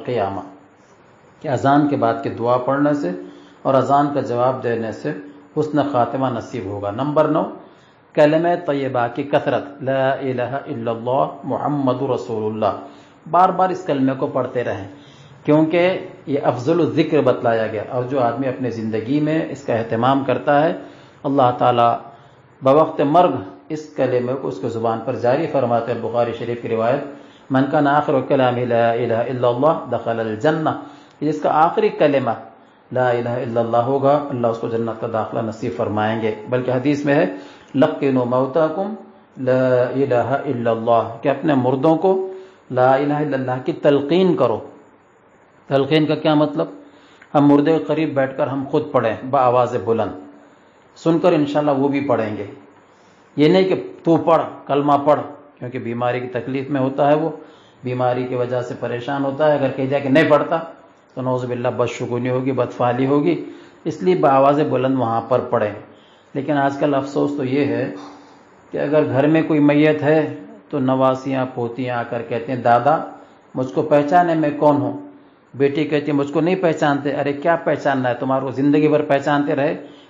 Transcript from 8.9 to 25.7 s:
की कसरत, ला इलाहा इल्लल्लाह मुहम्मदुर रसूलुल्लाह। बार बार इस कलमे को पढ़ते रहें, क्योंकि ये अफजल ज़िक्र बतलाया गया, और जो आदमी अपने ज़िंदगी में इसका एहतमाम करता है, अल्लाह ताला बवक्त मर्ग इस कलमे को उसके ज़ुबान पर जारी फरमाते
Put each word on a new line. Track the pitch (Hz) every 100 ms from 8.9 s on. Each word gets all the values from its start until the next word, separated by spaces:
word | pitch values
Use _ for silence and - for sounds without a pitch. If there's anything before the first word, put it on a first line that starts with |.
| 123 120
की | 147 143
कसरत, | 147 - 117 - -
ला | 131 135 135 135
इलाहा | 135 120 117 135 -
इल्लल्लाह | 139 117 113 120 135 151 - 139
मुहम्मदुर | 110 135 147 135 123 135
रसूलुल्लाह। | 120 - 110 107 107 104 98 - - - - -
बार | 170 185
बार | 175 185
इस | 180 -
कलमे | 139 131 135
को | 139
पढ़ते | 135 120 127
रहें, | 117 95 98 - - - - - -
क्योंकि | 151 160 170 180 185 - - -
ये | 135
अफजल | - 123 123 170 143
ज़िक्र | 120 156 151
बतलाया | 123 120 120 113 107
गया, | 104 -
और | 127 123
जो | 139
आदमी | 117 117 135
अपने | 127 123
ज़िंदगी | 110 110 110 107 147
में | 151 160 -
इसका | - -
एहतमाम | 117 113 117 123 139
करता | 131 123 - 143
है, | 160 180 - - - - 147
अल्लाह | 139 123
ताला | 127 127 120 117 113 - - - - _ -
बवक्त | 131 147 156 -
मर्ग | 143 165 180 127 - - -
इस | 156 - -
कलमे | 131 123 120
को | 131 -
उसके | - -
ज़ुबान | 113 113 113
पर | - 113
जारी | 120 143 160
फरमाते | 139 120